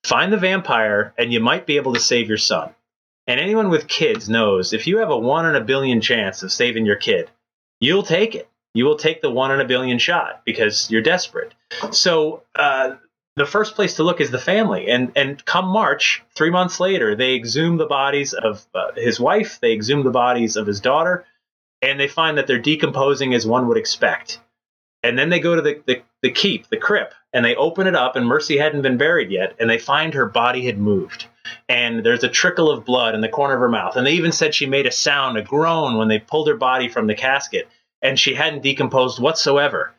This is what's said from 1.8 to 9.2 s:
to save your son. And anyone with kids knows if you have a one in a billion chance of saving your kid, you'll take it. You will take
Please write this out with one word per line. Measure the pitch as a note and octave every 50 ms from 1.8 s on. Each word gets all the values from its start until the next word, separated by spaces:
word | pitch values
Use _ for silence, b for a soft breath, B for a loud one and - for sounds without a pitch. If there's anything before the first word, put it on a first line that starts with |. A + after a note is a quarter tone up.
| B2+ C3 A#2+
to | A#2
save | - - B2+ A#2+ A2+
your | G2+ G#2+
son. | G#2 - - G2+ E2 D2+ E2+ - _ _ _ _ _ _ _ _ _ _
And | - B2 C3
anyone | E3 G3 G#3+ A3+ G#3+ F#3+
with | E3 D3+ D#3
kids | - - - D#3+ C3+ A2 - - G2+
knows | A2+ A2+ A2 G#2 G2 F#2 F2+ - A2+
if | G#2+ -
you | - F#3+
have | A3 A3 E3+
a | C#3+
one | A#2 A2+ B2 C#3+ E3 E3
in | E3 D3+
a | C3 A2
billion | A2+ C3+ C#3 C3+ C3 B2 A2+
chance | G#2 - B2 A2+ G2+ G2 - - F#2+
of | F#2
saving | - - B2 B2 A2+ A2+ A2+
your | G#2 G#2
kid, | G2 - A#2+ G2+ F2 - - _ _ _ _ _ _ _ _ _ _
you'll | A#2+ C#3 F3 G3 G3
take | - D#3+ F3+ G#3+ A3+ -
it. | - - _ _ _ _ _ _
You | A2+ B2
will | D3 D3+
take | D3 - D#3 D#3+ D#3+